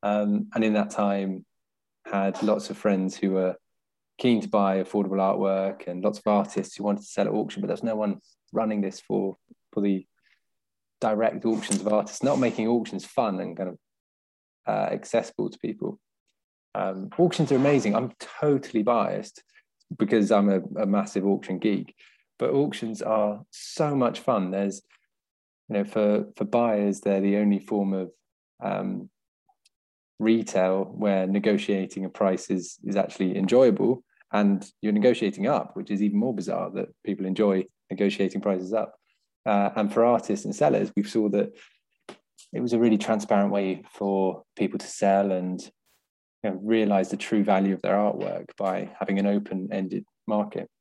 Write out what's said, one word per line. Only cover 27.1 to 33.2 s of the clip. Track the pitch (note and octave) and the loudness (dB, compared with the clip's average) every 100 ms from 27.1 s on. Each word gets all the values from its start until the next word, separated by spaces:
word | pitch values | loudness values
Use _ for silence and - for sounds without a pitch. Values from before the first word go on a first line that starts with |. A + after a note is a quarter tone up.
| G2 | 2
the | G2 G#2 | 2 2
only | G#2 G2+ | 4 2
form | - G#2 G2 | 0 -2 0
of, | F#2+ F#2 - _ _ _ _ | -2 -4 -10 _ _ _ _
um, | G#2 G2 G2 F#2+ F#2+ _ _ _ _ _ _ _ _ _ _ _ | -6 -4 -4 -6 -10 _ _ _ _ _ _ _ _ _ _ _
retail | A2 A2+ G#2+ G2 F#2 F#2+ F#2+ | 2 2 2 0 2 0 -2
where | - G#2+ G2 F#2 | -2 0 0 2
negotiating | G2 G#2+ G2+ G#2 G2+ F#2 - F#2 | 2 2 0 2 -2 -2 -6 -8
a | |
price | - G2 F2+ - | 0 0 0 -2
is, | F#2+ F2 - - | -4 -4 -12 -4
is | G2+ | -2
actually | F#2+ - | -2 -2